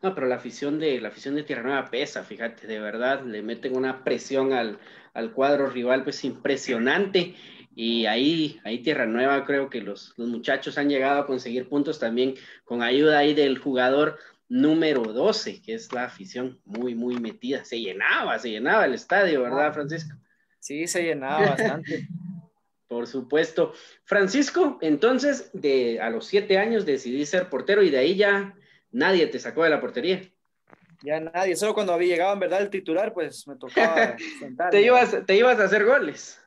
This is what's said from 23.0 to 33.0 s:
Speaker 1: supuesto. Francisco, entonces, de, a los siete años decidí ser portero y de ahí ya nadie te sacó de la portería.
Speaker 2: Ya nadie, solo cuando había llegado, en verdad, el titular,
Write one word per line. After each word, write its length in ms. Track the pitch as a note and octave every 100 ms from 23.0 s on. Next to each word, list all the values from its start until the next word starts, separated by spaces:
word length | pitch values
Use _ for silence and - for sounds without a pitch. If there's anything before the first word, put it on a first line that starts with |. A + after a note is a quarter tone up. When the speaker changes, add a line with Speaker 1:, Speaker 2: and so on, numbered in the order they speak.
| A#2
Speaker 1:
supuesto. 680 | C3+ B2 D3 E3 F#3 E3 - - -
Francisco, 720 | _ G3+ F#3+ A#3+ C#4+ F4 D#4+ C#4
entonces, 640 | D#3+ D3 A#3 B3+ C#4+ C#4 -
de, 480 | F#3+ D3 C3+ A#2+ A2+
a 100 | A2
los 160 | A2+ -
siete 320 | G3 G3+ F#3+
años 260 | A3 A3+
decidí 400 | F3 C3+ A#2+ C3
ser 240 | D3 F#3 F3+
portero 360 | C3 - G#3
y 40 | F#3+
de 80 | C3+
ahí 180 | C#3 F#3+
ya 360 | G3+ G3 G3 - _ _ _
nadie 380 | A#2 E3 F#3+ C#3+
te 100 | B2+
sacó 240 | B2 C#3+
de 80 | E3
la 100 | D3
portería. 400 | B2+ - D3+ F#3 - _ _ _ _ - _ _
Speaker 2:
Ya 160 | C#3 D#3
nadie, 340 | D#3+ F3 F#3+
solo 180 | E3 G#3
cuando 200 | G#3 G3
había 160 | E3+ F3+
llegado, 240 | E3+ F#3
en 60 | G3+
verdad, 200 | F3+ F3+
el 80 | G3+
titular, 460 | G3 F#3+ D#3+